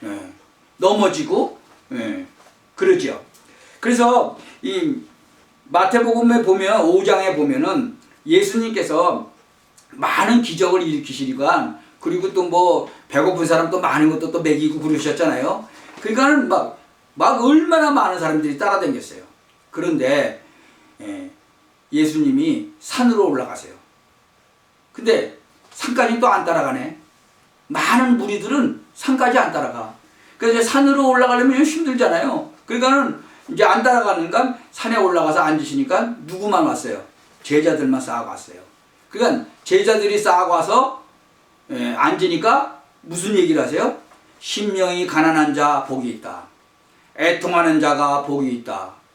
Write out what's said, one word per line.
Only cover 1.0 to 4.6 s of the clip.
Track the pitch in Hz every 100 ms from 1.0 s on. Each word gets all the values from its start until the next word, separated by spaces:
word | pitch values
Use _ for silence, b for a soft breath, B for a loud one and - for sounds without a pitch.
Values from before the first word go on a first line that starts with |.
| 190 - 127 - - - _ _ _
예, | 262 - 277 277 _ _ _ _
그러죠. | - 381 359 269 - - _ b b b b
그래서 | 233 240 240 247 - - B B